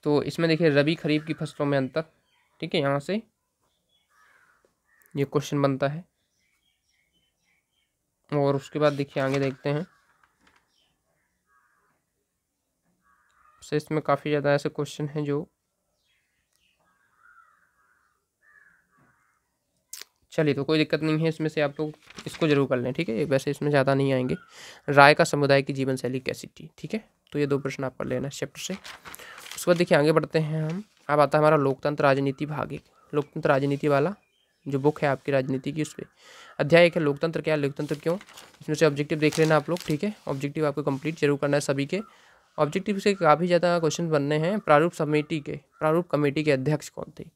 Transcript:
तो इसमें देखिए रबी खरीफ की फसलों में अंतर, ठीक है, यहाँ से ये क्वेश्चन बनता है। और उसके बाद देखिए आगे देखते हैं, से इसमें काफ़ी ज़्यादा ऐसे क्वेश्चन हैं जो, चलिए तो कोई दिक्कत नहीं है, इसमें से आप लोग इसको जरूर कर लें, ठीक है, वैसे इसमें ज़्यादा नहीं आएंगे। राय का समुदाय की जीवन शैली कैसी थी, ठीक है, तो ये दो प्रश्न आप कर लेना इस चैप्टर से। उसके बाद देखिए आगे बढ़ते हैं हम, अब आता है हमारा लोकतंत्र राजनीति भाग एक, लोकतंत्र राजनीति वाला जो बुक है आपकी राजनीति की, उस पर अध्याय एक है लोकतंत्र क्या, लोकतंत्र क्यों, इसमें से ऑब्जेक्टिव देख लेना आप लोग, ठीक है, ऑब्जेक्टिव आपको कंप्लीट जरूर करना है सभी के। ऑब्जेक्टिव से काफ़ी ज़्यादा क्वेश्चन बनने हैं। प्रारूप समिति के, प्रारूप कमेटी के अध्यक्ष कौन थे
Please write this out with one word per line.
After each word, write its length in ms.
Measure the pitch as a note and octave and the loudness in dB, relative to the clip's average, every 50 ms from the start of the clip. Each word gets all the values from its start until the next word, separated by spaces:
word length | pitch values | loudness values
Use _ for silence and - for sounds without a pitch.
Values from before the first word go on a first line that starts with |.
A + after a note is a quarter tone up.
| _ | _
तो 160 | D#3 D3 C#3+ - | 2 2 2 0
इसमें 240 | - - - E3+ E3 | -2 -4 -2 0 0
देखिए 200 | D#3+ D#3 F3 D#3+ | 2 4 2 4
रबी 220 | C#3+ C#3+ C#3+ D3 E3+ | 4 4 2 2 0
खरीफ 300 | E3 - D#3+ D3+ D3+ D3+ | -2 -2 -2 -2 -2 -2
की 80 | D#3+ D3+ | -6 -8
फसलों 300 | - D#3 D3 - - D3 | -8 -8 -10 -6 -4 -2
में 100 | C#3+ C#3+ | 0 0
अंतर, 260 | C#3 C3+ B2 - D#3 D#3+ _ _ _ _ _ _ _ _ _ _ _ | 0 -2 -2 -4 -6 -8 _ _ _ _ _ _ _ _ _ _ _
ठीक 140 | - E3 - | -10 -4 -2
है, 60 | F3 | 0
यहाँ 180 | C#3 C#3 C#3 C#3+ | 0 0 0 -2
से 160 | C#3 - F#3 A3 - _ _ _ _ _ _ _ _ _ _ _ _ _ _ _ _ _ _ _ _ _ _ _ _ _ _ _ _ _ _ _ _ _ _ _ _ _ _ | -2 -4 -6 -6 -6 _ _ _ _ _ _ _ _ _ _ _ _ _ _ _ _ _ _ _ _ _ _ _ _ _ _ _ _ _ _ _ _ _ _ _ _ _ _
ये 100 | D3 C#3 | -4 -4
क्वेश्चन 360 | C3+ - D3 C#3+ - - C#3+ | -2 -2 -4 -4 -2 -2 0
बनता 260 | C#3+ C#3 C3+ C3 C#3+ | 0 0 0 0 -2
है। 160 | C#3 D3 E3 F#3 _ _ _ _ _ _ _ _ _ _ _ _ _ _ _ _ _ _ _ _ _ _ _ _ _ _ _ _ _ _ _ _ _ _ _ _ _ _ _ _ _ _ _ _ _ | -2 -4 -6 -12 _ _ _ _ _ _ _ _ _ _ _ _ _ _ _ _ _ _ _ _ _ _ _ _ _ _ _ _ _ _ _ _ _ _ _ _ _ _ _ _ _ _ _ _ _
और 240 | D3 D3 C#3 C#3 C#3 | -2 0 2 2 0
उसके 240 | C#3 C#3 - - D3+ | 0 -4 -6 -4 0
बाद 140 | D3+ D3 C#3+ | 0 2 2
देखिए 300 | C#3 C#3+ C#3 - D3 C3+ | 0 -6 -6 -4 -4 -2
आगे 160 | C3+ C3+ C#3+ | -2 0 -2
देखते 300 | C#3 C3+ C3 - - C#3+ | -2 -2 -4 -6 -4 -4
हैं, 160 | C#3+ D3 F3+ - _ _ _ _ _ _ _ _ _ _ _ _ _ _ _ _ _ _ _ _ _ _ _ _ _ _ _ _ _ _ _ _ _ _ _ _ _ _ _ _ _ _ _ _ _ _ _ _ _ _ _ _ _ _ _ _ _ _ _ _ _ _ _ _ _ _ _ _ _ _ _ _ _ _ - | -4 -4 -4 -8 _ _ _ _ _ _ _ _ _ _ _ _ _ _ _ _ _ _ _ _ _ _ _ _ _ _ _ _ _ _ _ _ _ _ _ _ _ _ _ _ _ _ _ _ _ _ _ _ _ _ _ _ _ _ _ _ _ _ _ _ _ _ _ _ _ _ _ _ _ _ _ _ _ _ -12
से 140 | - - | -6 -6
इसमें 240 | D3+ D3 - D#3 D#3 | -6 -4 -2 -4 -4
काफ़ी 280 | C#3 - C#3+ C#3 - D3+ | 0 -2 -2 -2 -2 -2
ज़्यादा 240 | D3 D3 C#3 C#3+ C#3+ | -2 0 0 0 0
ऐसे 160 | C#3+ - D3 | 0 0 -4
क्वेश्चन 360 | - - D3 C#3 - - D3+ | -6 -6 -8 -8 -6 -8 -8
हैं 160 | D3 C#3+ D#3 D3+ | -8 -6 -6 -4
जो, 240 | C#3+ C#3+ D3 E3 _ _ _ _ _ _ _ _ _ _ _ _ _ _ _ _ _ _ _ _ _ _ _ _ _ _ _ _ _ _ _ _ _ _ _ _ - - - C6+ _ _ _ _ _ _ _ _ _ _ _ _ _ _ _ _ _ _ _ _ _ _ - _ _ _ _ _ _ _ _ _ _ _ _ _ _ _ _ _ _ _ _ _ _ _ _ _ _ - - - _ _ _ _ _ - | -4 -4 -6 -6 _ _ _ _ _ _ _ _ _ _ _ _ _ _ _ _ _ _ _ _ _ _ _ _ _ _ _ _ _ _ _ _ _ _ _ _ -20 -20 -20 -20 _ _ _ _ _ _ _ _ _ _ _ _ _ _ _ _ _ _ _ _ _ _ -20 _ _ _ _ _ _ _ _ _ _ _ _ _ _ _ _ _ _ _ _ _ _ _ _ _ _ -20 -20 -20 _ _ _ _ _ -2
चलिए 200 | - D#3+ D3+ C#3 | 0 0 0 0
तो 100 | C#3 C#3 | -2 0
कोई 140 | C3+ D#3 | 0 2
दिक्कत 240 | D#3 D#3 D3+ - D3+ | 2 2 0 0 -2
नहीं 180 | D#3 D#3 D#3 D#3 | 0 0 0 0
है, 100 | D#3+ E3 | 0 -2
इसमें 200 | D#3+ - D#3+ D#3 | -2 -2 -4 -4
से 120 | D#3 D#3+ | 0 0
आप 180 | D3 C#3+ C#3 - | -2 -2 -2 -4
लोग 140 | D#3 D3+ D3+ _ _ - - - - | -6 -6 -6 _ _ -20 -20 -16 -14
इसको 200 | D3+ - - F3 | -14 -6 -2 2
जरूर 200 | D#3 D3 C#3 C#3 | 2 4 4 4
कर 100 | B2+ C#3 | 2 0
लें, 140 | B2 B2 B2+ B2 | -2 -2 -4 -4
ठीक 160 | - E3 G3 | -4 -4 -4
है, 140 | A3+ G#3+ D#3 | -2 -4 0
वैसे 260 | D3+ C#3 C3+ - D3 | 0 0 0 0 -2
इसमें 180 | C#3+ - D3 D3 | -6 -2 -2 2
ज़्यादा 240 | D3 C#3+ C3 C#3 C#3 | 2 2 4 4 2
नहीं 180 | C3+ C3+ C3+ C3+ | 2 2 2 0
आएंगे। 220 | C3 B2+ B2+ D3+ - - _ - - - - - - _ - | 0 0 -2 -4 -6 -8 _ -20 -20 -20 -20 -20 -14 _ 2
राय 240 | C#3+ C#3+ C#3+ C#3+ D3+ | 8 10 10 10 10
का 100 | - E3+ | 6 4
समुदाय 360 | - - C#3+ C#3+ C3+ C#3 C#3 | 0 2 -2 2 4 4 2
की 120 | C#3 C#3 C#3+ | 2 -2 -4
जीवन 220 | C3+ C3+ C3 C3 | -4 -2 -2 -2
शैली 220 | C3 - B2 B2+ C3 | -4 -4 -6 -6 -6
कैसी 260 | C3 - - - - - | -6 -8 -10 -10 -12 -20
थी, 200 | _ - - D#3+ _ | _ -20 -20 -20 _
ठीक 160 | - - D3+ - | -16 -12 -8 -8
है, 100 | A3+ - _ _ _ _ _ | -10 -10 _ _ _ _ _
तो 80 | - D3 | -4 -4
ये 60 | C#3+ | -2
दो 120 | C#3+ C#3+ C3+ | -2 -2 -4
प्रश्न 240 | C#3 C#3 C3+ - C#3 | -4 -6 -8 -6 -8
आप 140 | C3 - | -8 -8
कर 80 | _ - | _ -8
लेना 220 | C3 B2+ B2+ C3 | -6 -6 -6 -6
इस 120 | C#3 C#3 - | -8 -8 -10
चैप्टर 220 | D3 C#3 _ - | -10 -10 _ -16
से। 120 | - - F#3 | -12 -12 -12
उसके 1000 | - - - - - _ - - - - - - - - - - - - F3+ | -12 -12 -18 -20 -20 _ -20 -20 -20 -20 -20 -20 -20 -18 -16 -14 -6 0 0
बाद 60 | F3 | 2
देखिए 200 | E3+ F3+ - F#3 | 2 4 4 4
आगे 140 | D3+ D3 D3+ | 4 6 4
बढ़ते 280 | D#3+ D#3 D3+ - - D#3+ | 4 2 2 2 0 -2
हैं 220 | D#3 D3+ D#3 D#3 | 0 0 -4 -4
हम, 220 | D#3 D#3 D#3+ F#3+ G#3+ _ _ _ _ - | -4 -4 -6 -8 -10 _ _ _ _ -2
अब 100 | D3 D3 | 2 4
आता 180 | D3 C#3 D3+ | 4 4 4
है 40 | D3+ | 4
हमारा 160 | D3+ D3+ D#3 | 6 6 6
लोकतंत्र 460 | D#3 C#3 C3+ C3+ - - D3+ D3+ D3 D3+ | 6 4 2 0 0 -4 -4 -2 2 2
राजनीति 420 | C#3+ C#3 C3+ C#3 C#3 C3+ - D3+ | 4 4 4 2 -2 -2 -4 -8
भाग 280 | D3 D3+ C3+ A2+ - C#3+ | -8 -6 -8 -8 -8 -10
एक, 100 | D3+ _ _ _ _ _ _ - | -14 _ _ _ _ _ _ -4
लोकतंत्र 360 | D3 C#3 - _ D#3+ D3+ D#3+ | -4 -4 -4 _ -4 0 2
राजनीति 380 | C#3+ C3+ C#3 C#3+ C#3+ C#3+ - | 2 2 2 0 -2 0 0
वाला 260 | D3+ C#3+ C#3 C#3+ F3 G#3 _ _ _ _ _ _ _ _ _ _ | 2 2 2 2 0 -4 _ _ _ _ _ _ _ _ _ _
जो 140 | D3 C#3 C3+ | -6 -6 0
बुक 220 | C3+ D3 D3+ - | 0 0 0 2
है 80 | - D3 | -2 -2
आपकी 220 | C3+ B2+ _ - | -2 -2 _ -2
राजनीति 400 | C#3 C3+ C3+ C3+ C3+ C3 - D3+ | -2 -2 0 -2 -4 -4 -4 -6
की, 100 | C#3+ D#3 | -6 -6
उस 120 | D3+ - - | -6 -6 -6
पर 120 | - - - _ _ _ - - - - - - - | -14 -16 -16 _ _ _ -20 -20 -20 -20 -20 -10 -8
अध्याय 260 | D3 C#3+ E3 E3+ F3 | 0 6 6 8 8
एक 100 | E3+ D#3+ | 6 4
है 60 | F3+ | 2
लोकतंत्र 400 | D#3+ C#3+ C#3+ C#3+ - E3 D#3+ D#3+ | 0 0 0 -2 -4 -4 -4 -4
क्या, 140 | D#3 D#3+ D#3 | -2 -2 -2
लोकतंत्र 400 | D3+ C#3 C#3 C#3 - D3+ D3 D#3 | 0 0 -2 -4 -6 -6 -6 -6
क्यों, 220 | C#3+ - D#3+ E3+ G3+ - - - - - - _ _ | -4 -2 -4 -4 -4 -6 -16 -20 -20 -20 -20 _ _
इसमें 140 | - - D3+ | -6 -6 0
से 100 | C#3+ E3 | 2 4
ऑब्जेक्टिव 340 | D#3 C#3+ C#3 D3+ D3 E3 D#3 | 2 4 2 -2 -2 -2 2
देख 200 | D3+ D3+ C#3+ - | 2 2 4 4
लेना 160 | D#3+ D#3 D#3+ | 4 4 4
आप 140 | D3+ C#3+ D#3 | 2 2 0
लोग, 100 | E3 E3+ | -6 -6
ठीक 220 | - - D#3 C#3+ - | -2 -4 -4 -2 -2
है, 100 | G#3 G#3+ - _ | -4 -6 -6 _
ऑब्जेक्टिव 400 | - D3 C3+ C#3 C#3+ C#3+ D#3+ D3+ | -8 -6 -4 -6 -6 -4 -2 -2
आपको 160 | D3 C#3 D3+ C#3 | -2 -2 -2 -2
कंप्लीट 360 | C#3 C#3 C3 - D3 E3 - | -2 -2 -2 -4 -6 -4 0
जरूर 180 | - C#3+ C#3+ | 0 0 2
करना 200 | C3+ - C#3+ C#3+ | 2 0 0 0
है 40 | D3 | 0
सभी 240 | - - C#3+ C3+ C#3 | 0 0 -2 -2 -2
के। 160 | C#3+ - F#3+ G#3+ - - _ _ _ _ _ _ _ _ | -2 -4 -6 -6 -8 -18 _ _ _ _ _ _ _ _
ऑब्जेक्टिव 420 | - D3+ D3 D3+ F#3+ F#3 - G3+ G3 | -2 -2 0 -2 -6 -4 -4 -6 0
से 140 | - G#3 G3+ | 0 0 0
काफ़ी 320 | G3 E3+ D#3 D3+ D3 F3 | 2 4 4 4 4 4
ज़्यादा 300 | F3+ F3 E3+ E3+ F3 F3 F3 | 2 2 2 2 2 2 2
क्वेश्चन 300 | E3 D#3 D3 - E3+ E3 | 0 -2 -2 -2 -2 0
बनने 280 | D#3 D3 C#3 C#3+ D3+ D3+ | 0 0 0 0 0 0
हैं। 200 | D#3 E3+ G#3 G#3+ | 0 -2 -2 -4
प्रारूप 320 | - - D3+ D3 D#3+ F3 F3 | 2 4 4 4 4 2 0
समिति 460 | - D#3+ D3 D3+ D3+ D3 D3 E3 D#3 | -2 -2 0 0 0 0 -2 -6 -8
के, 200 | C#3 D3 D3 C#3+ _ _ _ _ | -6 -8 -12 -12 _ _ _ _
प्रारूप 280 | D#3 D#3 D#3 E3+ F3 _ | -2 0 0 0 0 _
कमेटी 340 | - C#3+ D3 C#3+ C#3 D#3 D3+ | -2 0 0 0 0 0 0
के 80 | D3+ | 0
अध्यक्ष 380 | C#3+ C3 C3 C#3+ D3+ D3 - - | 0 0 0 -2 -2 -2 -4 -10
कौन 220 | _ - - - - - | _ -14 -14 -14 -14 -20
थे 60 | - - _ | -20 -20 _